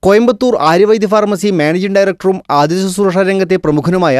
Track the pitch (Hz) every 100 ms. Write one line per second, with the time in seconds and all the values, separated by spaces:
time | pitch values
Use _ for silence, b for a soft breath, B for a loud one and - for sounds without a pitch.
0 | 185 208 233 220 254 226 151 170 208 220
1 | 196 214 208 202 208 185 151 170 196 196
2 | 196 185 190 190 - 143 151 175 190 185
3 | 202 180 190 196 185 185 160 147 143 185
4 | 175